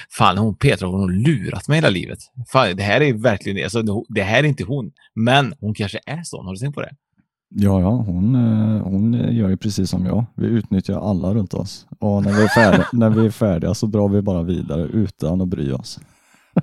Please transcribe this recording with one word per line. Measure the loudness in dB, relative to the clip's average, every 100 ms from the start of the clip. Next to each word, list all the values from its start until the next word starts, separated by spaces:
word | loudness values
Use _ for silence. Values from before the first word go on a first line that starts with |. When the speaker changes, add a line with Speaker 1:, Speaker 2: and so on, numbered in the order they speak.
| -10
Speaker 1:
Fan, | 2 4 4
hon | 0 0
Petra, | 0 0 -2
hon | -2
har | 0
lurat | 2 2 0 -2 -8 -2
mig | 2
hela | 2
livet. | 0 -4 -12 -16 -16 -2
Fan, | 0 2 0
det |
här | 2 2
är | 2
verkligen, | 2 0 0 -4 -6
alltså, | -4 -2 -2 -4 -4
det | -4
här | 0 2
är | 2
inte | 0
hon. | -4 -6 -8 _ _
Men | -4 2 2 2 -4
hon | -6
kanske | -4 -4 -6 -10
är | -10
sån. | -10 -12 -10
Har |
du | -8
tänkt | -8
på | -8
det? | -10 -12 _ _ _ _ _
Speaker 2:
Ja, | 0 2 2
ja, | 2
hon, | 0 -2 0 2
eh, | 2 2 2 2 0
hon, | -2 0 0
eh, | 0 0 0
gör | 0
ju | 0
precis | -2 -2 -2
som | 0 0
jag. | 0 -2 -2
Vi | 0
utnyttjar | 0 0 -2 -2 -4 -2
alla | -2 0
runt | 0 -2
oss. | -4 -8 -10 -18 -4
Och | 0 2
när | 2
vi | 4
är | 4
färdiga, | 6 6 6 2
<laughs> |
när | 2 2
vi | 4 2
är |
färdiga | 2 0 0 -2
så | -2 -2
drar | 0 2
vi | 2
bara | 0 -2
vidare | -2 -4 -4 -4
utan | -2 -2 -2 -2 -2 -2
att | -2
bry | -2 -4
oss. | -4 -8 -18
<laughs> | -20 _ _ _ _ -4